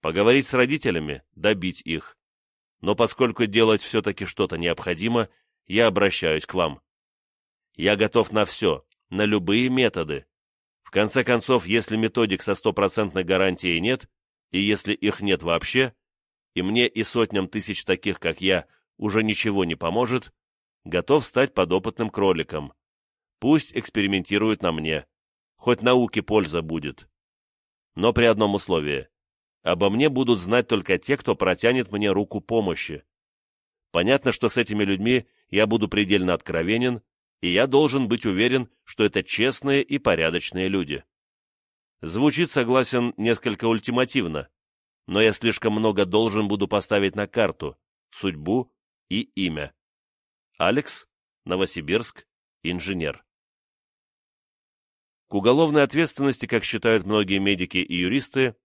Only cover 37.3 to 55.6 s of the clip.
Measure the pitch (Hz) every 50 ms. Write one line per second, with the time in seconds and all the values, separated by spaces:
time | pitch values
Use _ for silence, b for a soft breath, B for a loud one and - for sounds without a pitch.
37.3 | _ _ - 90 90 98 123 135 127 139 156 139 131 139 131 101 117 117 - 110
38.3 | 92 92 113 123 127 131 123 - _ _ _ - - - 107 101 - 101 92 -
39.3 | - - 110 135 127 - - 139 139 139 143 _ 139 139 - 120 87 82 82 80
40.3 | 82 87 - - - 92 92 95 98 95 87 71 71 67 - _ _ _ _ _
41.3 | _ _ _ _ _ _ _ _ _ _ _ _ _ _ - 80 87 110 139 151
42.3 | 143 156 175 - - - 120 113 127 131 127 - - 123 120 120 - - 107 117
43.3 | 117 - - 123 104 - - 113 113 110 - - 120 123 127 127 - 135 101 85
44.3 | 78 73 - _ _ _ _ _ _ _ _ _ _ _ _ - 85 104 110 110
45.3 | 101 - - 117 104 - - 113 107 107 110 110 101 101 101 90 92 107 113 113
46.3 | 101 110 107 101 104 98 101 - 107 101 - - 107 101 98 95 - 104 104 -
47.3 | - 120 110 87 - _ - 71 69 _ _ _ _ _ _ _ - - - 95
48.3 | 85 76 76 85 107 127 123 _ _ _ _ _ _ _ _ _ - 107 120 _
49.3 | _ 98 95 90 78 76 73 - _ _ _ _ _ _ _ _ _ _ _ _
50.3 | _ _ _ _ _ _ 80 90 113 143 147 - - - - _ _ _ _ _
51.3 | _ _ _ - 90 92 95 90 - 87 78 73 90 113 117 - - - _ _
52.3 | _ _ _ _ _ _ - 82 87 87 82 95 98 87 80 73 67 - _ _
53.3 | _ _ _ _ _ _ _ _ _ _ _ _ _ _ _ _ _ _ _ _
54.3 | _ _ _ _ _ _ _ _ _ _ _ _ _ _ _ _ _ _ _ _
55.3 | - 101 95 117 127 151